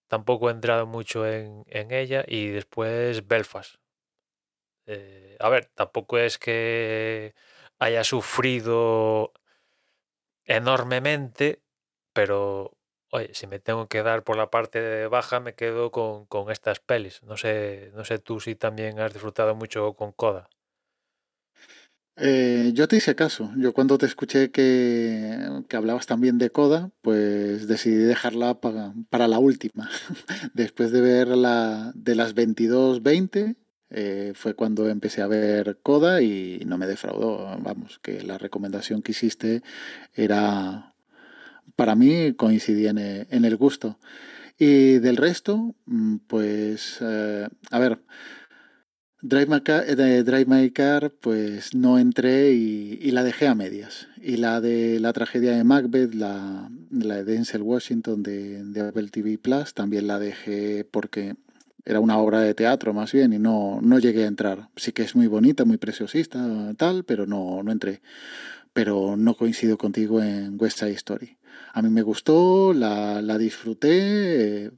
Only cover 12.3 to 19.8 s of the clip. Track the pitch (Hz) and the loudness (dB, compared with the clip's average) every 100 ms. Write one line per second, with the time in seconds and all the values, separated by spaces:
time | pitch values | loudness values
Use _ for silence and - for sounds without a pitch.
12.3 | 101 101 98 98 _ _ _ _ 123 107 | -2 -4 -6 -10 _ _ _ _ -10 -8
13.3 | - 98 98 - 113 110 110 110 113 110 | -12 -14 -10 -6 -6 -4 -4 -2 -2 -2
14.3 | 110 107 117 113 117 113 110 110 123 117 | -4 -2 -2 -4 -4 -4 -4 -2 -2 -2
15.3 | 123 123 - 117 117 120 120 110 104 104 | -6 -6 -8 -6 -4 -4 -4 -6 -8 -10
16.3 | 104 101 110 110 101 - 120 98 - 107 | -8 -6 -6 -6 -4 -2 -4 -4 -16 -16
17.3 | 107 113 107 104 98 101 104 107 110 - | -8 -4 -4 -6 -10 -16 -14 -8 -8 -8
18.3 | 110 117 110 113 107 110 107 110 104 104 | -10 -10 -6 -6 -6 -8 -6 -6 -8 -8
19.3 | 107 110 110 110 110 | -2 -2 -2 -6 -6